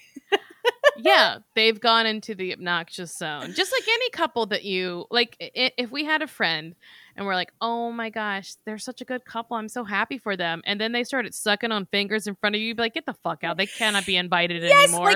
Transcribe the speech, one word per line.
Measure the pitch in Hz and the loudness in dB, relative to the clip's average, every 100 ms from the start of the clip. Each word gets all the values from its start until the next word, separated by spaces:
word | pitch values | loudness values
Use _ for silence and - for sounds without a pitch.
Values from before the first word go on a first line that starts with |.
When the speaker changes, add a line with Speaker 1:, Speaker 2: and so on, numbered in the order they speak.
| _ - - | _ -20 -2
Speaker 1:
<laughs> | 403 - _ 480 - 571 571 | -2 -4 _ 0 4 4 4
Speaker 2:
Yeah, | 269 370 196 104 - 226 | 6 6 6 2 -4 2
they've | 220 220 | 4 4
gone | 240 226 220 | 4 4 4
into | 220 214 190 | -2 -6 -6
the | 185 | -6
obnoxious | - 175 175 165 - 170 - | -4 -2 -2 -4 -10 -12 -8
zone. | 160 147 147 | -8 -8 -6
Just | 190 370 | -4 0
like | 523 - | 0 0
any | 453 494 | 0 -2
couple | - 320 240 214 | -2 -2 -2 -2
that | 202 202 | -4 -2
you, | 185 185 175 - | -4 -2 -6 -2
like, | 233 240 - | -2 -2 -6
i-, | 165 - | -8 -2
i-, | 254 - | -2 -2
if | 240 | -6
we | 277 | -4
had | 302 311 | -2 -2
a | 311 | -2
friend | - 185 156 165 170 - - - - | -2 -2 -2 -6 -16 -20 -20 -16 -8
and | 202 | -2
we're | 185 | -2
like, | 175 - | -4 -4
"Oh | 226 233 233 | -4 -2 -4
my | 233 226 | -6 -6
gosh, | 220 214 196 190 - - | -4 -4 -4 -8 -14 -10
they're | 214 | -10
such | 254 - | -10 -12
a | 254 | -8
good | 254 | -8
couple. | - 226 233 233 | -8 -10 -6 -6
I'm | 214 | -6
so | 247 202 | -8 -4
happy | 196 220 269 | -2 -2 -4
for | 214 190 | -4 -2
them." | 170 165 - | -2 -2 -2
And | 208 | -2
then | 220 | 0
they | 240 240 | -2 -2
started | 269 214 | -2 -4
sucking | - 220 208 233 | -4 0 0 0
on | 214 185 | -2 -2
fingers | 202 202 214 208 | -2 0 -2 -4
in | 196 | -2
front | 208 208 | 0 0
of | |
you, | 220 | -2
you'd | 226 | -2
be | |
like, | 233 320 | -2 -2
"Get | 285 | -8
the | |
fuck | - 170 160 165 | -6 -6 -4 -4
out. | 170 | -2
They | 196 | -2
cannot | - 220 202 196 | 0 2 2 2
be | 185 | 0
invited | 180 175 175 170 | 2 2 2 2
Speaker 1:
Yes, | 165 571 571 | 6 6 6
Speaker 2:
anymore." | - - | 2 4